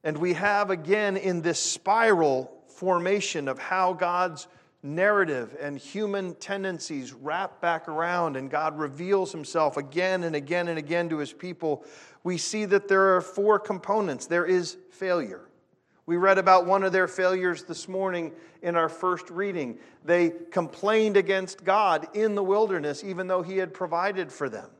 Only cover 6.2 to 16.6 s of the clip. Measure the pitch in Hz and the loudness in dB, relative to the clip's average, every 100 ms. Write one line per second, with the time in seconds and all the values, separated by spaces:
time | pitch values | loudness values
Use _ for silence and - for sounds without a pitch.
6.2 | 185 160 - 196 190 170 - 147 127 127 | -6 -10 -8 -6 -6 -8 -8 -10 -10 -12
7.2 | 139 165 190 - 175 165 170 156 170 180 | -6 -4 -6 -4 -2 -2 -4 -4 -2 0
8.2 | 165 135 135 147 156 151 147 139 180 196 | -2 -4 -4 -2 -2 -4 -8 -6 0 0
9.2 | 190 170 143 170 151 147 139 151 185 185 | 0 -8 -4 0 0 0 -4 -2 0 0
10.2 | 170 151 139 175 175 160 147 170 170 160 | -2 -4 -2 -2 -2 -4 -2 -2 0 -4
11.2 | 143 - 180 170 160 139 - - - - | -6 -10 -12 -6 -4 -4 -8 -20 -20 -10
12.2 | 185 175 - 214 208 196 196 190 190 185 | -6 -4 -4 -4 2 2 4 4 6 4
13.2 | 180 - 202 214 - 190 180 214 196 131 | 2 0 4 4 2 -6 0 0 0 -4
14.2 | - 170 180 180 165 - - - 190 175 | -2 0 2 2 0 -10 -20 -8 -2 -2
15.2 | 117 90 - _ _ _ _ _ - 170 | -2 -10 -18 _ _ _ _ _ -2 4
16.2 | 190 190 185 185 | 6 6 8 8